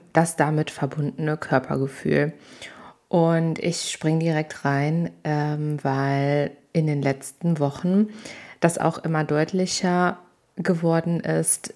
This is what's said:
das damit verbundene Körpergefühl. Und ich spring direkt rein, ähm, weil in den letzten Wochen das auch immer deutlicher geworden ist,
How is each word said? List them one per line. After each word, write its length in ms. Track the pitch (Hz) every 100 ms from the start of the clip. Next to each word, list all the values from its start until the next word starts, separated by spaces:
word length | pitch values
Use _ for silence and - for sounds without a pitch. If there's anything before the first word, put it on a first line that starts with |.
| -
das 220 | 160 165 -
damit 340 | 147 151 156
verbundene 680 | - 139 151 143 - 160 156
Körpergefühl. 1000 | - 135 131 139 135 - 151 147 147 - - - - - - - _
Und 500 | 175 165 165 165 -
ich 320 | 175 - -
spring 300 | - 156 160
direkt 460 | 165 151 156 - 143
rein, 440 | 139 147 165 170 -
ähm, 560 | 151 151 147 151 151 147
weil 680 | 139 135 139 139 143 143 139 - _
in 120 | 165 156
den 160 | 143
letzten 560 | 139 139 - - 170 156
Wochen 520 | 143 - 175 196 214 - - - - -
das 180 | 170 -
auch 220 | 165 -
immer 240 | 160 156
deutlicher 960 | 151 151 160 185 185 - 185 180 180 - - _ _ -
geworden 640 | 170 170 165 165 170 170
ist, 520 | 160 160 165 - -